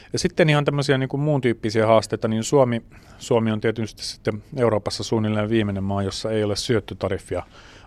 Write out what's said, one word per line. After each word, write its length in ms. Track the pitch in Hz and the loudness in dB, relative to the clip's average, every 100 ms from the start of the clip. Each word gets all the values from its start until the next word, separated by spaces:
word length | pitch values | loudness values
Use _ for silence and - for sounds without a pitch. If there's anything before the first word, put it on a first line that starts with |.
| - | -10
Ja 60 | 120 | -4
sitten 300 | 180 - 160 | -2 2 4
ihan 160 | 147 143 | 4 2
tämmöisiä 320 | 143 139 131 | 0 0 0
niinku 200 | 131 139 | 0 -2
muun 240 | 147 143 | 0 2
tyyppisiä 460 | 123 113 113 110 110 | 2 0 0 2 6
haasteita, 400 | 113 - 110 113 | 4 4 -2 -2
niin 160 | 110 | -2
Suomi, 380 | 113 143 127 117 - - - - | 2 4 4 0 -6 -20 -20 -12
Suomi 340 | - 117 113 | 0 0 2
on 100 | 110 | 0
tietysti 420 | 113 107 104 - | -2 -2 -6 -8
sitten 400 | - - - 107 - 135 | -14 -8 -6 -6 -8 -2
Euroopassa 460 | 117 107 - - | 0 0 -2 -6
suunnilleen 460 | 104 113 107 107 107 | -2 0 0 0 0
viimeinen 340 | 113 104 98 | 0 0 -2
maa, 200 | 98 98 | -2 -2
jossa 280 | 98 - 110 | -2 -4 -4
ei 120 | 110 | -2
ole 120 | 104 101 | -2 -2
syöttötariffia 880 | - 113 - 92 95 92 - 87 - - - - | 0 -2 -2 -6 -4 -6 -6 -8 -8 -16 -20 -20